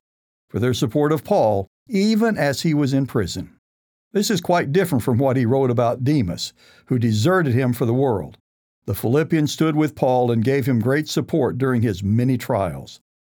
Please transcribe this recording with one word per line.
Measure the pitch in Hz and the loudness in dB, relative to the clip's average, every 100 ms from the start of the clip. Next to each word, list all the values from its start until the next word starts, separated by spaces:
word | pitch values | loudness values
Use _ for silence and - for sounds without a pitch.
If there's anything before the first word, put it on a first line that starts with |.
| _ _ _ _ _ | _ _ _ _ _
for | 95 | -2
their | 123 | 0
support | 123 131 151 147 | 0 0 0 0
of | 160 | 0
Paul, | - 202 113 98 95 _ - | 0 0 2 0 -4 _ -4
even | 196 208 220 226 208 | 0 2 2 0 0
as | 143 127 | -2 0
he | 170 | 0
was | 147 139 | 0 2
in | 139 135 | 0 0
prison. | 123 90 92 - _ _ _ _ _ _ | -2 -4 -6 -12 _ _ _ _ _ _
This | 208 208 | -4 0
is | 180 | -2
quite | - 175 135 | 0 0 0
different | 170 185 131 | 0 0 0
from | 135 117 | 0 0
what | 135 127 | 2 2
he | 117 | 2
wrote | 135 131 | 2 2
about | 120 117 127 | 2 0 0
Demas, | 131 151 92 - - _ - - - | 0 0 0 -4 -10 _ -20 -20 -4
who | 127 | -2
deserted | 113 107 147 190 143 | 0 2 2 2 2
him | 117 127 | 0 0
for | 120 120 | 0 0
the | |
world. | 127 139 98 69 - _ _ _ _ | 0 0 0 -4 -14 _ _ _ _
The | - | -8
Philippians | 98 110 143 160 160 151 | -4 0 0 2 0 0
stood | - 160 | 0 0
with | 151 156 | 2 -2
Paul | - 135 127 123 | 0 0 2 2
and | 117 | 2
gave | 113 139 131 | 2 0 0
him | 120 | 0
great | 113 147 151 | 2 0 -2
support | 160 - 165 120 117 | -4 -2 0 0 0
during | 131 123 | -2 0
his | 117 92 | 0 -2
many | 98 113 127 127 | 0 0 0 -2
trials. | - 110 92 69 - - _ _ _ | -2 -2 -2 -6 -14 -20 _ _ _